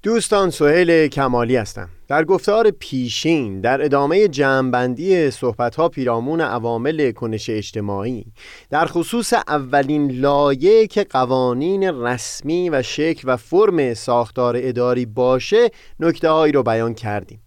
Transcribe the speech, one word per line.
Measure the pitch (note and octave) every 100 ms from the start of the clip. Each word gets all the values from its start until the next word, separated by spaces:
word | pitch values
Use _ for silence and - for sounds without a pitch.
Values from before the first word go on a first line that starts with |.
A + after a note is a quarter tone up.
دوستان، | G3+ A3+ - G#3 F#3+
سهیل | - D3 E3 F3 E3 D3+
کمالی | C#3 C3+ B2 A#2 B2+
هستم. | G#2 - F#2 - -
در | C#3+ D#3+
گفتار | F#3 - G#3+ A3
پیشین، | - - C3 B2 - D#3+ E3 A#2 F#2+
در | A2 C3+ D3
ادامه | C#3 C#3+ F3+ G#3
جمع‌بندی | C#3 C#3 C3+ C3 B2 B2+ A#2+ F3+ F#3 D3
صحبت‌ها | - B2+ A2 A#2+ C3 E3+
پیرامون | D#3 B2 A#2 B2 E3
عوامل | D3 A#2 A2+ A#2 B2+ D#3+ C3+
کنش | A2 A#2 A2 -
اجتماعی، | A2 G2+ A2 G#2 G2 G#2+ A#2+ - - - - _
در | D3 D#3+
خصوص | F3 D#3+ A#3+ G#3+
اولین | A#3 - D3 C3 C#3+ C3+ D3+ C#3+
لایه | B2+ C#3 C#3+ C#3+ C3+ E3+ A3 A3
که | G#3
قوانین | G3 C3 B2+ C3 B2+ B2 D#3+ G3
رسمی | F#3+ C#3+ A#2+ B2 - - C#3+ E3+ F3+
و | D3
شکل | B2 - D#3 D#3+ B2+
و | B2
فرم | - F3 G#3+ F3 C3+
ساختار | A2+ - A#2+ A2+ - B2 A#2+
اداری | B2+ A#2+ B2 B2 A#2+
باشه، | G#2+ B2+ C3 - G#3+ A#3+ - - -
نکته‌هایی | E3 E3 E3 D#3 D#3
رو | C#3+
بیان | A#2 A2+ A2+
کردیم. | A2 A2+ G#2 - A2